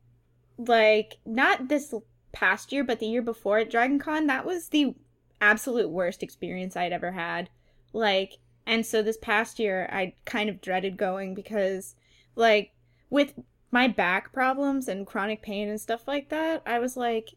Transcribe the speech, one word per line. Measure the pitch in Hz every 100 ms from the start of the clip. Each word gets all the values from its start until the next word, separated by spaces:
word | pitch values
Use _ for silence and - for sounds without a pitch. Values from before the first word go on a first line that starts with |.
| _ _ _ _ _ -
like, | 233 226 214 214 214 -
not | - 226 320 403 262
this | 294 285 214 - _ _
past | - 190 - -
year, | 269
but | 254 233
the | 220
year | 240
before | 233 226 202 214
at | 226
Dragon | 233 254 285
Con, | 311 311 302
that | 262
was | 330 359 -
the | 302 285 - _ _ _ _
absolute | 208 214 277 240 170
worst | 170 175 -
experience | 180 - 175 185 185 175
I'd | 175
ever | 170 175
had. | 185 170 170 185 _ _ _ _
Like, | 214 220 190 190 - _ _ -
and | 226
so | 220 220
this | 214 220
past | - 214 226 -
year, | 208 185 -
I | 190 185 - -
kind | 226 214
of | 185
dreaded | 185 185 196 185
going | 196 190 190
because, | 190 - 214 190 190 - - _ _ _ -
like, | 226 214 - _ _ _ _
with | 285 285 - - _ _
my | 247 254
back | 208 180 190 -
problems | - 262 269 277 277 254
and | 196 196
chronic | 226 202 214
pain | - 202 208
and | 214
stuff | - 233 -
like | 285 277
that, | 311 320 320 -
I | 240
was, | 254 254
like, | 240 226 220